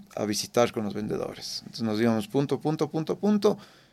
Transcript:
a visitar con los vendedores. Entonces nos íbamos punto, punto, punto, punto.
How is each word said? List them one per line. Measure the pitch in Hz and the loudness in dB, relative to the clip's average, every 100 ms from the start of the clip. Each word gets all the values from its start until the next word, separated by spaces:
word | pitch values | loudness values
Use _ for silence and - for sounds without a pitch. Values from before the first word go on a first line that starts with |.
| - - | -8 -4
a | |
visitar | 107 104 - 120 117 | -2 -2 0 2 2
con | 120 | 2
los | 104 | -4
vendedores. | 104 107 - - - - - | -4 -4 -4 -4 -8 -10 -12
Entonces | - - | -12 -6
nos | 113 107 | -2 2
íbamos | 117 110 104 | 2 2 0
punto, | 139 143 135 | -2 0 -2
punto, | 151 156 147 | -2 0 0
punto, | 160 160 180 | -2 -2 0
punto. | 202 208 208 202 - - _ | 2 4 4 2 -4 -20 _